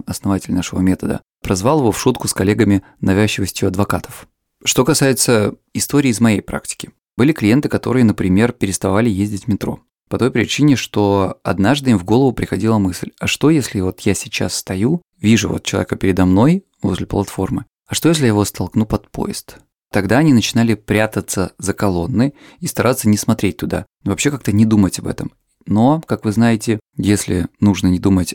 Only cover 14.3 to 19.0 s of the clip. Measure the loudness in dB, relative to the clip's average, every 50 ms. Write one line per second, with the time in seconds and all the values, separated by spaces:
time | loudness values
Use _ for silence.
14.3 | -6 -4 -4 -4 -4 -8 -8 -6 -4 -2 0 0 0 -2 -4 _ _ _ 2 2
15.3 | 4 4 2 -2 -6 -6 -6 -4 -4 -4 -2 -4 -4 -2 0 0 2 2 2 4
16.3 | 4 4 4 4 2 0 -2 _ _ _ -4 -4 -4 -4 -4 -4 -4 -4 -4 -4
17.3 | -4 -6 -4 -4 -4 -6 -8 -12 _ _ _ -10 -6 0 2 2 2 2 2 2
18.3 | 2 2 0 0 -2 -6 -8 -4 -2 -2 -2 0 -4 -6